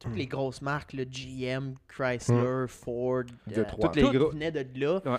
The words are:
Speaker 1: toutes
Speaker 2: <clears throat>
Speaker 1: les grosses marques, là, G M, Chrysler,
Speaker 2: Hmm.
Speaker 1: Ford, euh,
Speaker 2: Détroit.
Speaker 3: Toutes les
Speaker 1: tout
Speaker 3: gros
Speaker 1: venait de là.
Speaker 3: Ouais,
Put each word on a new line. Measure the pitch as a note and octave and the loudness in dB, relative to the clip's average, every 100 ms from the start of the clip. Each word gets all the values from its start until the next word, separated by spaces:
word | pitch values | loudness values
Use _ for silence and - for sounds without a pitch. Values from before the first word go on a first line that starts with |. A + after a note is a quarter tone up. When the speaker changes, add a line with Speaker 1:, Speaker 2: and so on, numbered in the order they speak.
Speaker 1:
toutes | B2 E3+ | -6 -4
Speaker 2:
<clears throat> | |
Speaker 1:
les | C3 | -4
grosses | C3+ C3+ B2 | -2 -2 -2
marques, | C#3 C#3+ - | -4 -4 -4
là, | C3+ C3 | -6 -6
G | C3 C3 C3 | -8 -10 -6
M, | B2+ C3 C3+ C3 _ | -4 -2 -4 -8 _
Chrysler, | - C3 A#2+ - A#2+ B2 C3 | -4 -2 0 4 4 4 0
Speaker 2:
Hmm. | B2+ | -4
Speaker 1:
Ford, | - - A#2+ B2 B2+ | -6 -8 -2 0 0
euh, | B2 A#2+ G#2+ | -2 -10 -6
Speaker 2:
Détroit. | G#2 G#2 F#3+ - | -2 -2 2 2
Speaker 3:
Toutes | D3 | 6
les | |
Speaker 1:
tout | - | 6
Speaker 3:
gros | C3 D#3 | 6 4
Speaker 1:
venait | D3+ E3 | 2 -4
de | D3+ C3 B2+ | -4 -6 -2
là. | C#3+ F#3+ | 0 0
Speaker 3:
Ouais, | C#3 | 0